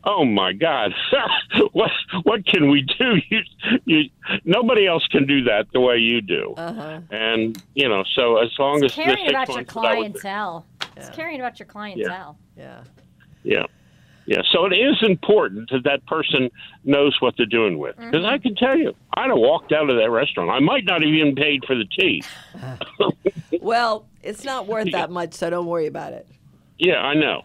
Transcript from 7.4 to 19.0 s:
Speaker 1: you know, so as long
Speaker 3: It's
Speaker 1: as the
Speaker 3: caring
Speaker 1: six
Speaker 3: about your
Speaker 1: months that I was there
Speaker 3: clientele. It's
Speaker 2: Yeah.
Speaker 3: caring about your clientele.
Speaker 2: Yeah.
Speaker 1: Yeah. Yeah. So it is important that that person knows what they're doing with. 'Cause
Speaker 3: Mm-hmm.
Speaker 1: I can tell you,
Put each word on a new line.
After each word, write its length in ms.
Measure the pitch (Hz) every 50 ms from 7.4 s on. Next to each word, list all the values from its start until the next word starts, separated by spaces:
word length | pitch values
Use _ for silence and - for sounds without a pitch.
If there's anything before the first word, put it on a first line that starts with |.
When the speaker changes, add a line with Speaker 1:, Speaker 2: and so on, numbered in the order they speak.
| 113 113 110 - - _ _
Speaker 1:
you 120 | 135 143 127
know, 140 | 107 95 95 - -
so 220 | - 127 120 117 110
as 120 | 117 117 - -
long 240 | 139 139 143 147 143
Speaker 3:
It's 100 | 131 -
Speaker 1:
as 40 |
the 60 | - 311
Speaker 3:
caring 140 | - - - 370
Speaker 1:
six 40 | -
Speaker 3:
about 180 | - - 262 -
your 80 | 131 123
Speaker 1:
months 160 | 127 - -
that 60 | 220
I 140 | 226 233 214
was 180 | - 220 208 202
there 80 | - -
Speaker 3:
clientele. 440 | 196 190 208 214 190 165 165 - _ _ _ - - -
It's 120 | - - -
Speaker 2:
Yeah. 40 | -
Speaker 3:
caring 260 | - 320 339 320 269
about 200 | 254 240 240 -
your 60 | 202
clientele. 680 | _ - 208 208 208 190 175 - 180 175 185 180 147 151 _ _ _ _
Speaker 2:
Yeah. 240 | - 135 131 127 120 123 123 _ _ _ _ _ _ - _ - _ _
Speaker 1:
Yeah. 220 | - - - - - _ _ _ _ _ _ _ _ _ _ _
Yeah. 160 | - - - - - -
So 140 | 175 175
it 60 | 196 180
is 240 | 190 240 277 285 - 220
important 680 | 226 185 - - - 208 214 160 113 95 104 113 -
that 140 | 131 131 123
that 200 | 143 139 139 _
person 440 | - - 160 - - - 139 127 123 _ - - - - - _
knows 320 | 135 139 143 143 147 131 -
what 160 | - 123 -
they're 100 | - 120
doing 320 | 110 110 117 113 104 85 76
with. 180 | 73 64 -
'Cause 100 | - -
Speaker 3:
Mm-hmm. 200 | - - 160 175
Speaker 1:
I 120 | 214 262 285
can 180 | - 247 208
tell 200 | - 247 254 269
you, 160 | 330 311 - - _